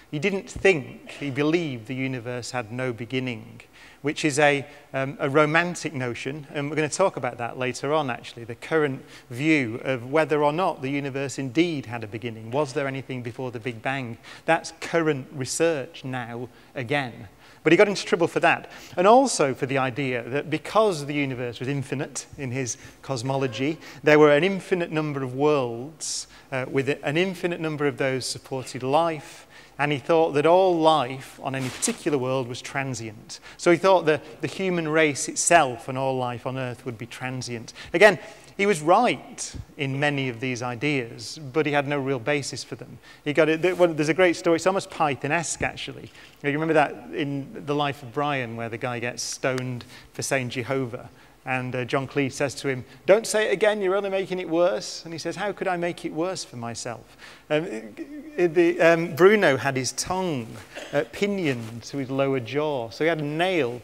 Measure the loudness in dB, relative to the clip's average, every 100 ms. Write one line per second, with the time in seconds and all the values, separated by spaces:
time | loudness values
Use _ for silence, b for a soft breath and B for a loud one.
0 | B -4 -2 -2 -6 2 4 4 0 -14
1 | -16 -10 -6 0 2 2 0 -6 -8 -6
2 | -4 -6 -8 -8 -6 -6 -6 -4 -4 -6
3 | -4 -4 -4 -6 -12 -20 -20 B B B
4 | -6 0 0 4 4 4 -2 B B -6
5 | -6 -2 2 4 6 4 2 -2 -6 -4
6 | -6 -6 -8 -8 -8 -6 -4 -2 0 2
7 | 0 0 -6 -6 -8 -4 -4 -4 -2 0
8 | 0 -6 -10 -14 -14 -12 -2 0 0 -2
9 | -12 B B -2 2 4 2 -4 -4 -4
10 | 0 2 2 2 2 2 0 -2 -4 -4
11 | -4 -6 -6 -6 -4 2 2 0 -6 -8
12 | -8 -8 -10 -10 -6 -2 -2 -2 -4 -6
13 | -8 -8 -8 -8 -8 -8 -8 -6 -4 -4
14 | -6 -10 B B 0 0 0 -12 -2 0
15 | 2 0 -4 -10 -6 0 0 0 -6 -12
16 | -10 -8 -8 -10 -12 B B -10 -2 -2
17 | -2 -8 -18 -20 B B 6 8 8 4
18 | 0 2 2 4 4 4 -2 B B B
19 | 8 8 6 2 0 0 -2 0 0 -2
20 | -2 -2 -4 -4 -2 -6 0 4 4 2
21 | -4 -2 -2 -4 -6 -6 -4 -2 -2 -4
22 | -6 -8 -12 -10 -6 -4 -4 -8 B B
23 | -8 -4 -2 -2 -2 -2 -2 -4 B B
24 | 6 8 10 8 4 0 -2 -2 0 -2
25 | -2 -2 -4 0 2 4 0 -4 -10 -10
26 | -8 -8 -10 B B -6 -2 -2 0 -2
27 | -2 0 0 -2 -4 -2 -4 -2 -2 0
28 | -2 -2 -4 -8 -8 -8 -8 -6 2 2
29 | 2 -2 -10 -20 -20 B B B -2 0
30 | 4 4 6 4 6 6 6 6 6 6
31 | 2 -4 -12 -8 -6 -4 -4 -4 -4 -2
32 | 0 0 2 0 -2 -8 -8 -6 -4 -6
33 | -8 -12 -16 -18 B B 4 6 6 6
34 | 6 2 0 -8 -6 -2 -2 0 2 4
35 | 4 2 -4 -2 4 6 6 -2 -6 -2
36 | -2 0 -2 -4 -6 -4 -6 -8 -10 -10
37 | -10 -10 -8 -8 -8 -10 -10 -16 B 6
38 | 6 6 B B B B 0 2 4 4
39 | 4 0 -6 -12 -12 -12 -12 -6 -4 0
40 | 0 0 -4 -4 -6 -4 -6 -4 -2 -2
41 | -4 -10 -14 -12 -4 0 2 2 0 0
42 | -2 -2 -2 -2 -2 -10 -10 -12 -14 -18
43 | B B -2 4 4 4 2 4 4 4
44 | 0 4 4 4 2 2 2 0 -2 -2
45 | 0 0 -2 -2 -2 -4 -6 -6 -12 -12
46 | -16 B B B -2 0 4 4 4 0
47 | -10 -4 -2 -4 -6 -10 -4 0 0 -4
48 | -8 -4 -2 -2 -4 -6 -8 -6 -6 -4
49 | -6 -6 -8 -2 0 0 -4 -8 -12 B
50 | B -8 -2 -2 -2 -4 -2 -2 -4 -8
51 | -14 -20 b b -6 -4 -2 -4 -2 -2
52 | -2 -2 -2 0 -4 -4 -4 -4 -6 B
53 | 4 4 4 0 0 2 2 2 0 0
54 | 0 -2 -2 -4 -2 2 2 2 -6 -12
55 | -12 -10 -8 -4 -4 -4 -2 -2 -2 -4
56 | -6 -4 -4 -4 -10 -10 -8 -8 -10 -10
57 | -14 -20 B B B -2 0 -8 -10 -14
58 | -14 -14 -8 0 2 6 4 6 6 6
59 | 2 6 6 8 6 4 2 -2 -2 -4
60 | -4 -2 -2 -2 -6 -12 -16 B B -4
61 | -2 -2 -2 0 0 -2 -6 -12 -10 -6
62 | -4 0 2 0 -2 -2 -2 -2 -4 -2
63 | 0 0 -2 0 0 2 0 -2